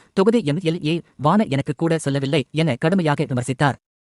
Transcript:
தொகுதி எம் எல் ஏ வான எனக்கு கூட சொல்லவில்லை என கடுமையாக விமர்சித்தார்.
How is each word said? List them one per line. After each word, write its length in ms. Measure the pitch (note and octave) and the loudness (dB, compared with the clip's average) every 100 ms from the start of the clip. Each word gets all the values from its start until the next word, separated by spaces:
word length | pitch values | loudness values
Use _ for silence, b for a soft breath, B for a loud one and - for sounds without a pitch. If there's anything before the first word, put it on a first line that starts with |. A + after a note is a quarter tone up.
| b | b
தொகுதி 260 | - F#3+ A#3 D3 | 0 2 2 0
எம் 140 | C#3+ | -2
எல் 220 | D#3+ E3+ D3 | -2 -2 -2
ஏ 80 | E3+ b - | -4 b -4
வான 280 | C#3+ G3+ G#3 | 2 2 2
எனக்கு 240 | C3+ C#3 D3 | -2 -2 -2
கூட 180 | E3 E3 | 0 0
சொல்லவில்லை 440 | C#3+ C#3 C3+ D#3 - | -2 -2 0 -2 -2
என 240 | D3 D#3+ A#2+ | -2 -2 0
கடுமையாக 500 | D#3+ F#3+ D3+ C#3+ C3+ | 0 2 2 0 -2
விமர்சித்தார். 520 | B2+ B2 B2+ C#3+ - _ _ | -4 -4 0 0 -2 _ _